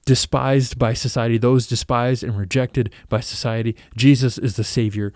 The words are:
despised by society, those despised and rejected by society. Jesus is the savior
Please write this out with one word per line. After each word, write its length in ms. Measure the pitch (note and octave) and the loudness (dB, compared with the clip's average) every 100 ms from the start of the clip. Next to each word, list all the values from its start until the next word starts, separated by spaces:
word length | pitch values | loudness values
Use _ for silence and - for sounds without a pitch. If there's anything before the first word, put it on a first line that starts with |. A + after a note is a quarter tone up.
despised 720 | - B2+ - C3+ C3 C#3 B2 B2 | 0 2 2 -2 0 0 0 0
by 140 | A#2 | -2
society, 460 | A2+ A#2+ B2+ A#2 A#2 | 0 -4 -2 0 2
those 280 | A#2+ C3 - | 2 2 2
despised 560 | A#2+ - B2 B2 B2+ | -2 -2 -2 0 -2
and 140 | - G2+ | -4 -6
rejected 560 | F#2+ C3 B2+ C3+ A2 - - | -2 -2 -2 -2 -4 -6 -6
by 120 | A2 | -4
society. 540 | - - A#2+ A2+ A2+ - - A2+ | -4 -6 -4 -2 -4 -6 -10 2
Jesus 400 | C3 C3 C3 - | 6 6 4 0
is 200 | B2 G#2 | -2 -2
the 80 | |
savior 480 | G#2 B2+ A2 G2+ G2+ | -4 -2 -2 -2 -6